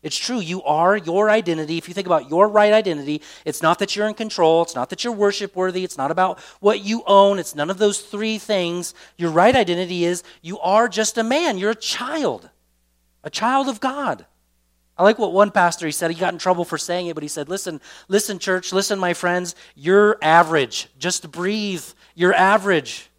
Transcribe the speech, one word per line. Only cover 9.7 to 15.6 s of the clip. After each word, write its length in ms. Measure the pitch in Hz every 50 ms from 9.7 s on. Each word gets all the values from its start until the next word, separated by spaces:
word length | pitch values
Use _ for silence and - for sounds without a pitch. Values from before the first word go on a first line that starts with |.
| 175 175 185 175 185 180 170
is 200 | 170 180 175 - - - _
you 180 | _ 165 185 -
are 300 | - 180 196 214 233 240
just 280 | 175 208 220 208 - 233
a 60 | 226
man. 340 | 226 254 302 349 320 220 185
You're 140 | 185 208
a 40 | 226
child, 760 | 226 - - - - 247 254 294 320 285 185 123 101 - - _ _ _ _ _ _ _ _ _ _ _ _ _ _ _
a 60 | 156
child 400 | - - 214 233 262 277 277 262
of 100 | 254 208
God. 460 | - 262 262 285 285 226 139 101 - _ _ _ _ _ _ _ _ _ _ _ _ _ _ -
I 60 | 175
like 140 | 202 226 233
what 160 | 220 180 170
one 180 | 190 208 208
pastor, 340 | - 202